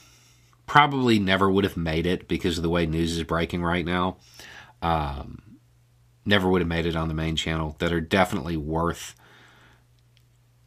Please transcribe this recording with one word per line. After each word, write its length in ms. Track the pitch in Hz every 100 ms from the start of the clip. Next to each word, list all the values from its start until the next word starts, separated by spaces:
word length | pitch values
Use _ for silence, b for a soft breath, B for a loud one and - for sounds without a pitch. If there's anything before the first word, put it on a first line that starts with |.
| b b b b b b -
probably 500 | 147 147 139 123 110
never 320 | 95 95 98
would 140 | 98
have 140 | 95 -
made 280 | 82 80 85
it 220 | 92 -
because 300 | 85 92 82
of 60 |
the 60 | 82
way 160 | 85 82
news 320 | 82 82 82
is 60 |
breaking 400 | 80 82 85 87
right 220 | 85 90 82
now. 320 | 90 90 90 B B B B B B
Um, 760 | 85 80 71 69 65 - - - _ _ _ _ _ _ -
never 220 | 101 92
would 140 | 92
have 60 | 82
made 180 | 85 82
it 100 | 82
on 120 | 80
the 80 | 78
main 200 | 80 80
channel 400 | - 80 78 78
that 120 | 85
are 100 | 85
definitely 560 | 80 98 92 98 78 80
worth 580 | 76 80 85 82 - - b b b b b b b _ _ _ _ _ _ _